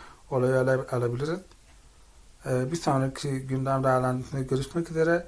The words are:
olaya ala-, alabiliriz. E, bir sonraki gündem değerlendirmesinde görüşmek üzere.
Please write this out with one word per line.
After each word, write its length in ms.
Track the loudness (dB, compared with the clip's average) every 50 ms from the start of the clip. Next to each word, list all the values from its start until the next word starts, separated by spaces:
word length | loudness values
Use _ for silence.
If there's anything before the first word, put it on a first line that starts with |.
| -20 -20 -20 -20 -10 -4
olaya 300 | 0 2 2 4 4 4 4
ala-, 240 | 4 2 2 0 -2 -2
alabiliriz. 460 | -2 0 0 -2 -2 -2 -4 -4 -6 -8 -14 -20 -20 -20 -20 -20 -20 -20 -20 -20 -20 -20 -20 -20 -20 -20 -20 -20 -12 -4
E, 260 | -2 0 0 0 -2 -2
bir 40 |
sonraki 640 | -2 0 0 2 2 2 0 -2 -4 -4 -4 -4 -4
gündem 440 | -4 -4 -4 -2 0 0 0 2 2
değerlendirmesinde 580 | 4 4 4 2 2 0 -2 -4 -6 -6 -6 -2
görüşmek 480 | 0 0 -2 -2 -2 -4 -4 -4 -2
üzere. 360 | 0 2 2 4 2 2 0